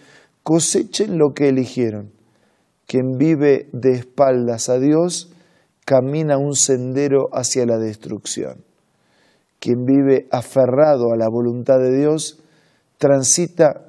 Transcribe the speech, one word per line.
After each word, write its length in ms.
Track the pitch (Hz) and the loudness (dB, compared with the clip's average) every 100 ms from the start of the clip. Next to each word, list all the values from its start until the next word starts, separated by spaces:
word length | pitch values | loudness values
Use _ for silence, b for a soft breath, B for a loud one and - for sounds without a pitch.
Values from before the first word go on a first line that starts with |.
| b b b _ | b b b _
cosechen 760 | - 165 156 196 214 - 208 170 | 0 0 2 -2 -4 -4 -4 0
lo 160 | 147 | 0
que 140 | 143 143 | 2 0
eligieron. 640 | 131 123 131 113 107 104 _ _ _ _ _ _ _ - | 0 -2 -4 -4 -4 -14 _ _ _ _ _ _ _ -6
Quien 300 | 127 131 127 | -2 -2 0
vive 540 | 156 151 147 135 - | 0 2 2 2 -2
de 200 | 123 127 | -2 0
espaldas 760 | 123 127 - 135 127 120 113 - | -2 -4 0 2 2 -2 -4 -2
a 100 | 127 | 0
Dios 540 | 143 156 175 170 - b b b b b - | 2 2 0 -4 -14 b b b b b 0
camina 500 | 131 131 151 156 139 | 2 2 -2 -2 0
un 180 | 143 | 0
sendero 760 | 135 - 127 127 135 143 135 - | -2 0 0 -2 -2 0 0 -2
hacia 320 | 127 120 131 | -4 -4 -2
la 140 | 117 113 | 0 -2
destrucción. 840 | 110 107 - 104 - - 65 - _ _ _ _ _ _ _ _ _ _ | -4 -8 -12 -12 -10 -10 -10 -14 _ _ _ _ _ _ _ _ _ _
Quien 220 | 123 123 127 | -4 -2 2
vive 420 | 139 135 131 - | 2 4 2 0
aferrado 800 | 127 - 135 123 131 156 135 117 | -6 -2 0 2 4 2 2 2
a 60 | 113 | 0
la 140 | 113 | 0
voluntad 480 | 117 120 123 120 131 | -2 -2 -2 2 2
de 180 | 127 135 | 2 2
Dios 460 | 147 156 - - b b b b b _ | 0 0 -6 -14 b b b b b _
transita 880 | 143 139 127 - 170 - 151 - | 2 2 2 0 -2 2 2 0